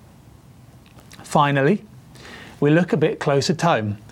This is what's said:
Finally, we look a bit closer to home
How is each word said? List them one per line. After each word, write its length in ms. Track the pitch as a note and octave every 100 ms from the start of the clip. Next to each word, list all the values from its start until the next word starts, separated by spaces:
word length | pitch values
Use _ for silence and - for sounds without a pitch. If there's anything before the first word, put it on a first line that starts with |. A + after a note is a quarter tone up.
| - - - - - - - - - - - -
Finally, 600 | - D#3+ C#3+ C#3 C#3 G#3 - - - - - - - -
we 100 | C#3+
look 220 | D#3 F3
a 60 | G3+
bit 220 | D#3 G#3+
closer 340 | - C#3 C3
to 120 | C#3+ E3+
home 320 | C3 G#2+ G#2 -